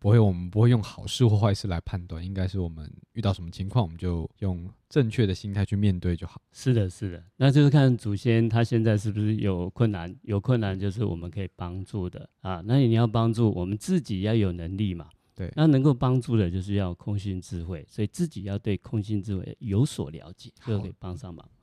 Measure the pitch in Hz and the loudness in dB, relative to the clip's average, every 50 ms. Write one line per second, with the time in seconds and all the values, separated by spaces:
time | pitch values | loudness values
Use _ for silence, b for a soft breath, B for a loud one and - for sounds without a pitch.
0 | - 101 110 117 110 101 92 87 90 90 90 104 113 120 123 113 101 - - - | 4 6 6 8 6 6 4 0 -2 -2 2 4 6 6 6 4 2 -4 -10 -12
1 | 101 104 - - 127 110 107 101 110 104 95 - - 101 87 82 - - - 92 | -10 -6 0 4 4 6 6 6 4 2 2 0 -2 -4 -4 -4 -4 -4 -6 -8
2 | 90 87 82 82 87 92 98 95 92 90 95 95 90 85 80 78 78 - - - | -8 -8 -10 -10 -8 -6 -4 -2 -2 -2 -2 -2 -4 -4 -6 -10 -14 -16 -18 -20
3 | - _ - - - 98 95 - 85 85 - - 95 98 107 120 107 82 82 85 | -20 _ -8 -2 0 0 0 -2 -4 -10 -8 -8 -6 -2 0 0 0 -2 -4 -6
4 | 92 90 87 85 78 - _ - 101 95 90 87 85 90 - _ _ _ - 151 | -4 -4 -4 -4 -4 -8 _ -6 -6 -4 -4 -6 -8 -12 -16 _ _ _ 0 2
5 | 123 110 - - 110 95 90 - - 101 98 104 98 - 104 101 104 101 92 87 | 2 2 2 2 2 2 0 -2 -6 -6 -2 -2 -2 0 0 2 2 2 2 2
6 | - 90 87 80 92 - - - _ _ _ - - 135 123 113 98 92 - - | 0 -2 -2 -4 -6 -10 -16 -18 _ _ _ -6 -2 0 2 2 0 -2 -4 -8
7 | 107 95 85 82 85 _ _ - 131 139 131 147 147 143 139 151 135 131 123 113 | -8 -10 -10 -12 -16 _ _ 2 2 4 6 6 6 6 6 6 6 6 4 2
8 | - 107 101 95 - 120 113 113 117 113 113 117 117 - 123 113 110 113 107 104 | 0 -4 -4 0 2 2 4 4 4 4 2 2 2 2 2 2 4 4 2 2
9 | 101 110 101 104 107 107 110 107 107 101 92 87 87 95 - - 120 110 101 87 | 0 -2 -2 -2 0 0 0 0 0 0 0 -2 -4 -4 -2 0 0 0 0 -2
10 | 85 87 - - - - 101 101 - 127 127 117 110 98 95 95 98 101 92 113 | -6 -10 -12 -12 -6 -4 -2 -2 0 0 0 0 0 -2 -2 -4 -4 -4 -4 -2
11 | 113 101 87 82 85 87 - 104 95 85 _ - 87 87 90 95 92 - - 104 | -4 -4 -4 -6 -8 -10 -8 -8 -8 -8 _ -10 -10 -8 -8 -10 -10 -8 -8 -6
12 | 90 90 - - - - _ _ - 92 92 82 87 107 127 139 135 113 113 113 | -6 -6 -8 -12 -16 -20 _ _ -10 -8 -8 -6 -2 0 2 4 4 4 4 4
13 | 120 113 107 117 117 113 110 117 120 107 98 90 90 92 104 107 - - 190 175 | 2 2 2 2 0 2 2 2 2 2 2 0 -2 -4 -4 -4 -2 -2 -2 -2
14 | 127 - 104 92 95 107 113 113 101 92 87 87 82 82 98 95 107 98 90 85 | -2 -2 -4 -2 -2 0 2 2 2 0 -2 -4 -6 -6 -4 -2 -2 -2 -4 -6
15 | 76 - _ _ _ _ _ - 92 - - - 156 160 143 131 131 151 135 120 | -10 -14 _ _ _ _ _ -10 -10 -6 -2 2 4 4 6 6 4 2 2 2
16 | 135 127 127 127 120 - 120 110 98 85 87 95 90 101 101 101 98 90 87 - | 2 0 0 0 0 0 2 2 2 2 0 -4 -4 -2 -2 -2 -2 -2 -6 -8
17 | - 113 101 101 92 101 95 92 - - - 87 82 87 92 76 - - - - | -6 -6 -6 -4 -4 -4 -6 -6 -8 -8 -10 -8 -8 -8 -10 -10 -12 -12 -6 -6
18 | 107 101 - - 175 156 - 98 98 101 98 101 - 113 98 90 - - - 113 | -6 -4 -4 -4 -6 -6 -6 -8 -8 -6 -6 -4 -2 -2 -4 -4 -4 -6 -6 -4
19 | 98 107 107 101 92 104 98 92 87 - 110 - - 110 98 104 139 - - - | -4 -2 -4 -4 -4 -4 -6 -6 -6 -10 -12 -10 -4 0 2 2 2 2 0 -4
20 | 87 69 80 - - 82 - - - 120 - _ - 120 110 98 95 92 92 - | -8 -8 -10 -14 -16 -18 -20 -20 -20 -20 -20 _ -8 -6 -4 -4 -4 -8 -12 -12
21 | - 90 90 - - 92 85 76 - _ _ _ | -12 -10 -10 -10 -12 -14 -16 -16 -20 _ _ _